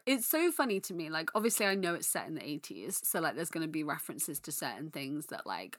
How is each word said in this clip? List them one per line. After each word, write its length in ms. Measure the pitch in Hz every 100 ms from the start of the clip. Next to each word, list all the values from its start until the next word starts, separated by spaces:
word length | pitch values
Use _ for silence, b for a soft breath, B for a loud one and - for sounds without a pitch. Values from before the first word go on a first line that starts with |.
| -
it's 180 | 269 -
so 260 | 311 349
funny 280 | 311 269 196
to 120 | - 175
me, 140 | 156
like, 180 | 160 165 220
obviously 320 | 226 - 202
I 80 | 196
know 180 | 175
it's 140 | 170 -
set 200 | 175 113
in 60 |
the 100 | 160
eighties, 560 | 143 147 - - 110 185
so, 160 | - 190
like, 160 | 160 127
there's 140 | 165
gonna 160 | 165 156
be 160 | 156
references 560 | 151 143 - 151 156 139
to 100 | -
certain 380 | - 143 107 160
things 380 | 151 135 143 -
that, 180 | - -
like, 320 | 90 92